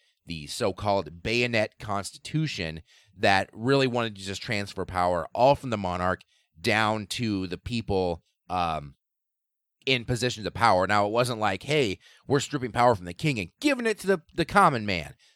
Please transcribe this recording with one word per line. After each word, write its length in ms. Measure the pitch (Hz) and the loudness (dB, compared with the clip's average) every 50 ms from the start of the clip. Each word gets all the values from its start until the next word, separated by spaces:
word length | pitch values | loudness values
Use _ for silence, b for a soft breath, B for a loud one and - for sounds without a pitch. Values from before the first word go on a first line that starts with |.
| _ _ _ _ _ | _ _ _ _ _
the 220 | - 85 78 71 | -12 -10 -10 -10
so-called 720 | 71 - - 120 101 92 - 104 104 98 98 87 - 85 85 | -10 -6 -4 -4 -4 -4 -2 -2 0 0 0 -2 -6 -12 -10
bayonet 560 | - 113 113 120 120 120 120 110 107 - _ - | -6 -2 0 0 0 2 2 0 0 -2 _ -12
constitution 1000 | - 110 101 101 95 - - - - - - 156 160 135 - - 87 80 80 80 - b b b b b b | -10 -6 -6 -6 -6 -8 -12 -16 -12 -4 -4 -2 -2 -2 -4 -6 -6 -6 -8 -10 -14 b b b b b b
that 320 | 92 104 104 98 95 98 - | 0 2 4 4 4 2 -2
really 360 | - 107 113 127 139 139 135 | -8 -4 0 2 4 4 4
wanted 280 | 131 120 120 117 113 104 | 2 0 0 -2 -2 -6
to 60 | 98 | -8
just 200 | 98 98 98 - | -10 -8 -8 -8
transfer 440 | - - 117 101 101 95 - 95 90 | -6 -4 -4 -4 -4 -6 -8 -8 -8
power 420 | 90 90 90 90 90 90 85 78 - - | -4 -2 0 2 2 2 0 -2 -4 0
all 220 | - 120 135 143 | 4 4 4 4
from 140 | - - 131 | 4 0 -4
the 80 | 113 | -4
monarch 440 | 104 98 90 90 90 90 92 92 - - _ _ _ _ _ _ 80 | -2 -2 -2 -2 0 0 0 0 -2 -6 _ _ _ _ _ _ -4
down 480 | 82 117 104 110 110 107 110 110 104 | -2 0 2 2 2 2 0 -2 -4
to 400 | - - - 123 110 104 95 92 | -8 -6 -4 -2 -2 -2 -2 -2
the 100 | 90 87 | -6 -8
people, 640 | 85 - - 123 117 107 - 101 95 92 90 85 85 _ _ _ _ _ - | -8 -8 -6 -6 -6 -4 0 0 0 0 0 -2 -6 _ _ _ _ _ -6
um, 440 | 90 90 87 85 80 78 73 71 69 _ _ _ _ _ _ _ _ _ _ _ _ _ _ _ _ _ - | -2 -2 -2 -2 -2 -4 -8 -10 -18 _ _ _ _ _ _ _ _ _ _ _ _ _ _ _ _ _ -2
in 180 | 135 131 123 113 | 0 0 0 0
positions 420 | - 123 110 120 123 - 107 104 | -2 -2 -2 -2 -2 -2 -4 -6
of 80 | - - | -6 -2
power. 320 | 95 117 113 95 90 92 | 4 4 6 6 6 4
Now, 200 | 95 104 104 101 | 4 2 2 2
it 80 | 104 110 | 2 2
wasn't 260 | 120 123 120 123 107 | 2 2 0 0 -2
like, 240 | 107 101 95 95 - | 0 -2 -2 -2 -4
"Hey, 340 | - 151 156 131 101 90 - b b b b b | -2 0 0 2 0 -2 -6 b b b b b
we're 140 | b 131 143 | b 0 0
stripping 320 | - - - - 123 117 95 | 0 -2 -6 -6 -6 -4 0
power 200 | 123 120 123 117 | 4 4 4 4
from 120 | 90 87 | 4 -2
the 80 | 87 90 | -10 -10
king 260 | - - 156 139 110 | -4 -2 -2 -2 -2
and 120 | 90 80 _ - | -4 -8 _ -2
giving 240 | - 294 269 240 233 | 0 0 0 0 0
it 120 | 220 214 - | -2 -2 -2
to 80 | - | 0
the, 140 | 185 196 165 _ _ - | 0 0 0 _ _ -4
the 80 | - 165 | -4 -2
common 420 | - - 202 190 165 139 117 107 | 2 4 6 6 6 4 2 -2
man." 300 | 101 95 85 73 69 - b b b b | -2 -2 -2 -4 -8 -14 b b b b